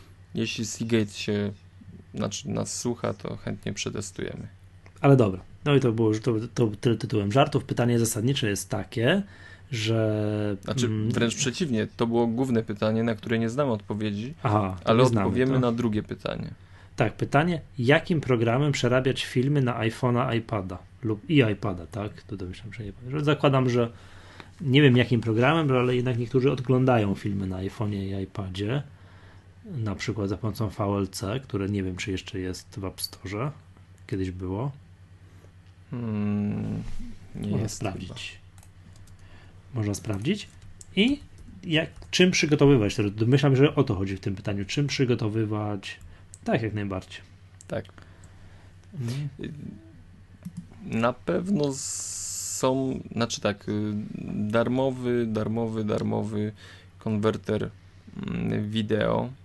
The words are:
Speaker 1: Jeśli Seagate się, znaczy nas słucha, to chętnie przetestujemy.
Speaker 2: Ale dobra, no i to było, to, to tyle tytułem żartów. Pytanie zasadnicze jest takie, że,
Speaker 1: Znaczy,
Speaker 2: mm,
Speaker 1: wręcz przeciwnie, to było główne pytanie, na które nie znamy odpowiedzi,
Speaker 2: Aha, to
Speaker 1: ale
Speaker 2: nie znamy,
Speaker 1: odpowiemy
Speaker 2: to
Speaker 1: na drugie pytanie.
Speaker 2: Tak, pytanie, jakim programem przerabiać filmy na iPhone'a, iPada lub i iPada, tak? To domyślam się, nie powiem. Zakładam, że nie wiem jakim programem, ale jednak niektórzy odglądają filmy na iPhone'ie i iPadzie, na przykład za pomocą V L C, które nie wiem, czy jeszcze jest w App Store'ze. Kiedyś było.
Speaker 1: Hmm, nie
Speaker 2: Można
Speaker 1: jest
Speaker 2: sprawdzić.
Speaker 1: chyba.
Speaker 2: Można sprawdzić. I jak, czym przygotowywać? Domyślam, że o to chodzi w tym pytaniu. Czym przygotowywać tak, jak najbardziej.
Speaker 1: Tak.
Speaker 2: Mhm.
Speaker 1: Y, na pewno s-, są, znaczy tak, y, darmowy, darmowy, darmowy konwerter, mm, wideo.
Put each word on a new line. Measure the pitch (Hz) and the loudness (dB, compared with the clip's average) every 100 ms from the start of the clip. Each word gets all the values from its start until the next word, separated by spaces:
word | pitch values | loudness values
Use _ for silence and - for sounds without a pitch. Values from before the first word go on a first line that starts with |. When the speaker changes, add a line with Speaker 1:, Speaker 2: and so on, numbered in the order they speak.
| - - - | -20 -20 -10
Speaker 1:
Jeśli | 117 113 - 110 | -4 -4 -4 -6
Seagate | - 113 113 104 | -6 0 2 0
się, | - - 104 101 101 - - - - - | -4 -2 0 -2 -6 -14 -20 -20 -20 -12
znaczy | - 110 - - | -6 -6 -6 -6
nas | 110 107 - | -4 -4 -4
słucha, | 120 117 113 | -4 -2 -4
to | 107 - 113 | -4 -8 -10
chętnie | 117 110 110 | -8 -8 -8
przetestujemy. | 104 - 107 104 - - - - - - - - - | -6 -6 -6 -8 -8 -8 -8 -12 -16 -20 -20 -20 2
Speaker 2:
Ale | 143 135 | 6 8
dobra, | 104 92 - - | 6 2 -8 -6
no | 147 | 2
i | 139 | 4
to | 120 | 4
było, | 113 110 | 4 4
to, | 107 127 110 120 | 2 2 0 -2
to | - 117 104 | 0 0 2
tyle | 123 110 | 2 2
tytułem | 110 107 101 | 0 0 2
żartów. | 120 151 123 | 4 4 2
Pytanie | - - 120 117 | -2 0 2 2
zasadnicze | 117 113 117 139 107 | 2 0 0 0 0
jest | 98 - | -2 -4
takie, | 104 - - 120 196 202 - - - - | -6 -4 0 2 2 0 -10 -20 -20 -10
że, | 113 107 113 110 107 107 107 104 98 | -4 0 2 2 2 0 0 -2 -4
Speaker 1:
Znaczy, | - 135 120 | -4 -2 0
Speaker 2:
mm, | 107 110 | 0 0
Speaker 1:
wręcz | 113 117 - | 2 0 0
przeciwnie, | 131 - 170 113 104 - | -2 -2 0 0 -2 -2
to | 117 | 0
było | 117 117 | 2 2
główne | 113 135 113 | 2 0 0
pytanie, | 107 104 110 113 | 0 0 0 2
na | 117 | 0
które | 110 - 113 | -2 0 0
nie | 113 | 0
znamy | 123 139 | 0 0
odpowiedzi, | 110 98 107 110 101 120 156 | 0 -2 -4 -2 -2 -6 -4
Speaker 2:
Aha, | - 107 95 92 | 0 2 2 -2
to | - | 2
Speaker 1:
ale | 113 | 4
Speaker 2:
nie | 127 | 6
znamy, | 113 95 | 4 2
Speaker 1:
odpowiemy | 117 131 | 2 2
Speaker 2:
to | 131 | 2
Speaker 1:
na | 123 | 2
drugie | 117 117 107 | 2 0 0
pytanie. | 101 107 - 110 113 - - - - - | -4 -6 -6 -6 -8 -12 -20 -20 -8 0
Speaker 2:
Tak, | 113 | 0
pytanie, | - 117 143 170 165 - - | 0 0 2 2 0 -6 -2
jakim | 120 143 - 160 | 4 4 4 0
programem | 131 120 113 123 147 | 2 2 2 2 2
przerabiać | 139 120 127 131 123 | 2 2 2 2 0
filmy | - 131 135 147 | -2 0 2 2
na | 123 120 | 2 0
iPhone'a, | 113 - 127 120 131 117 | -2 0 0 2 2 -2
iPada | - 107 92 92 - - | -2 -4 -4 -10 -14 -8
lub | 110 107 - | -4 -4 2
i | 151 110 | 4 4
iPada, | 101 107 87 82 | 2 -4 -6 -8
tak? | 98 107 - | -8 -8 -10
To | - 98 | -12 -10
domyślam | 90 90 110 | -10 -10 -12
się, | 104 | -12
nie | 104 | -12
powiem. | - 120 147 | -12 -8 -2
Zakładam, | 147 147 147 135 127 | 2 4 4 4 4
że | 120 117 - - - - - - - | 4 2 -2 -18 -20 -20 -20 -20 -6
nie | 147 131 | 4 8
wiem | 143 123 | 8 8
jakim | 117 120 | 6 2
programem, | 113 110 131 165 151 | 2 4 4 4 4
ale | 127 123 123 | 4 4 2
jednak | 127 120 | 0 -2
niektórzy | 117 135 131 | 0 2 2
odglądają | 135 135 127 131 120 101 | 2 2 4 6 4 4
filmy | 95 104 98 95 | 0 -2 -2 -2
na | 92 | -4
iPhone'ie | 95 - 104 101 98 98 | -6 -4 -4 -4 -4 -4
i | |
iPadzie, | 95 - 95 92 101 143 - - - - - - - - | -6 -6 -8 -4 -4 -4 -6 -14 -20 -20 -20 -20 -20 -20
na | 220 151 107 | -10 -6 -4
przykład | 92 - 104 98 | -4 -4 -2 -2
za | 104 | -2
pomocą | 110 98 107 | -4 -2 -4
V | - | -2
L | 101 101 98 | 0 0 -2
C, | - 95 123 | -4 -6 -6
które | 139 101 98 | -4 -4 -2
nie | 101 | -2
wiem, | 92 90 | -2 -4
czy | - | -4
jeszcze | 92 - 95 | -6 -6 -6
jest | 92 90 - - | -6 -8 -12 -10
w | |
App | 92 - | -8 -8
Store'ze. | - - 95 104 143 - - - - - - | -10 -10 -8 -6 -6 -8 -16 -20 -20 -20 -8
Kiedyś | 98 92 | -4 -4
było. | 90 92 98 139 - - - - - - - - - - - - | -4 -6 -4 -4 -8 -16 -20 -20 -20 -20 -20 -20 -20 -20 -20 -12
Speaker 1:
Hmm, | 123 117 104 104 104 104 107 107 107 110 - 240 - - | -8 -4 -2 0 0 0 -2 -4 -4 -4 -6 -6 -10 -14
nie | - 107 | -8 -2
Speaker 2:
Można | 104 | -2
Speaker 1:
jest | 110 - | -2 -4
Speaker 2:
sprawdzić. | 101 92 92 | -6 -6 -10
Speaker 1:
chyba. | - - - - - - - - - - - - - - - - 123 | -12 -14 -16 -20 -20 -20 -20 -20 -20 -20 -20 -20 -20 -20 -20 -10 -4
Speaker 2:
Można | 104 | -2
sprawdzić. | 101 - 104 123 208 - - - - - - | -2 -4 -4 -2 -4 -6 -18 -20 -20 -4 2
I | 233 285 - - - - | 2 2 -6 -18 -18 -14
jak, | 180 156 175 - - | -2 0 0 -6 -2
czym | - 185 | 4 6
przygotowywać? | 180 160 147 143 135 101 - 104 107 | 6 2 6 8 8 4 2 0 0
Domyślam, | 113 135 143 131 | 4 4 6 6
że | 143 | 6
o | 143 | 4
to | 139 | 0
chodzi | 92 98 95 | 0 -2 -4
w | |
tym | - | -6
pytaniu. | 95 - 101 | -6 -4 -4
Czym | 98 - 143 | -4 -2 -2
przygotowywać | - 123 120 110 110 107 107 104 104 - - - - - - | 0 2 2 0 -2 -2 -2 -4 -4 -8 -14 -18 -20 -20 -10
tak, | - 170 | -2 0
jak | 110 | 0
najbardziej. | 104 101 92 - - - - - - - | -2 -4 -6 -8 -14 -20 -20 -20 -20 -10
Speaker 1:
Tak. | 107 - - - - - - - - - - - 170 | -8 -8 -14 -20 -20 -20 -20 -20 -20 -20 -20 -16 -8
Speaker 2:
Mhm. | 117 135 147 - | -6 -6 -6 -8
Speaker 1:
Y, | - - - - - - - - - - - - - - - 113 | -12 -12 -14 -16 -20 -20 -20 -20 -20 -18 -16 -14 -16 -16 -6 0
na | 117 | 0
pewno | 127 - 180 180 196 143 | 0 -2 -2 0 0 0
s-, | 135 - - - - - - - - | -2 -6 -8 -10 -10 -10 -8 -8 -2
są, | 131 131 131 135 - | 0 0 -2 -4 -6
znaczy | - 117 - | -4 -4 -2
tak, | 104 101 - | -2 -2 -4
y, | 104 107 104 104 - - | -2 -2 -4 -6 -8 -6
darmowy, | - 107 113 117 127 135 127 123 120 113 | -4 0 2 2 2 0 -2 -2 0 0
darmowy, | 107 107 113 113 110 | -2 -2 -2 -2 -2
darmowy | 104 110 107 110 107 107 107 107 - - - - | -2 0 0 -2 -2 -2 -4 -6 -16 -20 -20 -10
konwerter, | 117 107 110 104 - 107 110 - - - - - - | -4 0 2 0 0 -2 -2 -10 -20 -20 -16 -10 -6
mm, | 117 113 110 104 | -4 -2 -2 -2
wideo. | 110 107 107 113 113 120 135 | -2 0 0 2 0 -2 -8